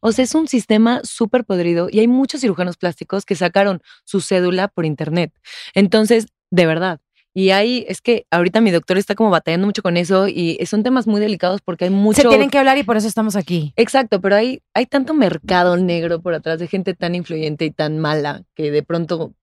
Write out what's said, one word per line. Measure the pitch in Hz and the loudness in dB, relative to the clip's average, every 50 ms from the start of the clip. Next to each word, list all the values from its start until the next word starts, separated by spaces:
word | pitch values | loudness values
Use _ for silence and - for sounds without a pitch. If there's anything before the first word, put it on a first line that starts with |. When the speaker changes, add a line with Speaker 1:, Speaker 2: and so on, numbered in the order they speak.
Speaker 1:
O | - 226 | 0 0
sea, | 214 - 254 | 0 0 -2
es | 233 - | 0 0
un | 320 320 | -2 -2
sistema | 285 - 240 190 _ 214 214 220 226 247 - | 0 -2 -4 0 _ 2 4 4 2 2 -2
súper | - - - - 233 214 - 247 240 | -6 -10 -4 -4 -2 0 0 -2 0
podrido | _ 196 180 170 170 170 170 175 - | _ -2 -2 0 0 0 0 -2 0
y | - 208 | 2 2
hay | 226 | 2
muchos | 240 247 254 277 - - 285 | 4 2 2 0 -2 -4 -2
cirujanos | 269 233 180 156 180 180 175 | -2 -2 0 0 -4 -6 -6
plásticos | _ - 175 165 _ - _ - 202 - | _ -6 -6 -6 _ -10 _ -8 -8 -4
que | - 196 | -4 -4
sacaron | 151 185 175 - 196 196 202 190 160 _ _ - _ _ | -2 -2 0 2 2 2 2 0 -4 _ _ -20 _ _
su | - - 196 | -4 -4 -4
cédula | - - 196 185 180 180 180 185 190 208 | -2 0 0 0 2 0 0 0 -2 -4
por | _ - 165 | _ -4 -4
internet. | 156 151 - 156 156 160 175 170 160 _ _ _ - - - - - _ | -4 -4 -4 -6 -4 -2 -2 -2 -4 _ _ _ -20 -20 -18 -18 -4 _
Entonces, | 190 202 190 196 220 214 214 240 226 220 - _ _ _ _ | 2 2 4 4 2 4 4 2 2 0 -4 _ _ _ _
de | - 175 175 | 2 2 2
verdad. | 160 160 165 180 185 170 147 _ _ _ _ _ _ _ | 2 2 0 -2 -4 -4 -6 _ _ _ _ _ _ _
Y | 185 190 190 | 0 2 4
hay, | 185 196 208 233 247 247 - - | 4 4 2 2 0 -4 -4 -8
es | 185 - | -10 -6
que | _ - 233 208 - _ | _ 0 0 0 0 _
ahorita | - 175 175 180 175 220 | 0 2 2 2 2 4
mi | 233 214 | 4 4
doctor | 175 170 - - 185 | 2 0 0 0 -2
está | 185 202 - 202 | -2 0 -2 0
como | - 226 214 | 0 2 2
batallando | 180 160 - - 165 175 190 | 2 2 0 0 -2 0 0
mucho | 202 202 - | -2 -2 -2
con | - 185 170 175 | -2 -2 0 0
eso | 180 156 196 190 196 | 0 2 2 2 2
y | 196 - - 175 165 156 - - | 0 -2 -2 -4 -4 -2 -4 -6
son | - - 208 | -4 -2 -2
temas | 208 247 262 262 226 | 0 0 0 0 0
muy | 226 208 208 | 0 0 0
delicados | 208 208 208 170 - 180 190 202 | 0 -2 -2 -2 -2 -2 -2 -4
porque | _ - 175 - 180 | _ -8 -6 -4 -2
hay | 180 | 0
mucho | 196 196 202 214 214 240 | 0 2 2 2 4 4
Speaker 2:
Se | 285 240 | 6 6
tienen | 254 240 277 277 | 6 4 4 2
que | - 285 | 2 2
hablar | 269 269 269 285 | 4 4 2 2
y | |
por | 269 185 240 | 0 0 -2
eso | 214 208 226 | -2 -2 -2
estamos | 190 - 220 220 185 | -2 -2 -2 -2 -2
aquí. | 208 165 - 180 170 151 147 - | -4 -4 -2 -4 -4 -4 -4 0
Speaker 1:
Exacto, | - 233 - - 269 269 220 220 185 | 0 0 2 2 0 0 2 -2 -2
pero | 190 196 202 | 2 2 2
hay, | 208 220 254 262 - _ _ | 2 2 0 -4 -8 _ _
hay | _ 208 254 | _ -4 -2
tanto | - - 285 262 254 | 0 -2 -2 -2 0
mercado | 311 302 240 180 160 160 _ - 185 180 180 180 175 | 0 2 2 2 0 -4 _ 0 2 2 4 2 2
negro | 175 185 180 170 170 165 170 170 165 | 2 0 0 -2 -2 -2 -4 -4 -4
por | 170 185 | -4 -6
atrás | 170 156 - 160 165 165 | -6 -4 -4 -6 -6 -6
de | 175 | -6
gente | 165 - 190 175 196 180 | -6 -6 -6 -6 -6 -6
tan | _ - 170 175 | _ -6 -4 -4
influyente | 180 170 - 170 156 156 151 151 151 165 | -6 -6 -8 -8 -6 -6 -6 -4 -4 -6
y | 156 | -6
tan | 143 - 156 151 156 156 | -4 -4 -4 -4 -2 -4
mala | 160 151 151 156 143 147 143 151 - _ _ | -2 -2 -2 -2 -2 -4 -8 -10 -14 _ _
que | - 156 147 | -6 -6 -2
de | 147 151 | -2 -2
pronto | 147 _ 170 170 170 156 180 160 160 - _ _ | -2 _ -6 -6 -4 -4 -6 -6 -6 -10 _ _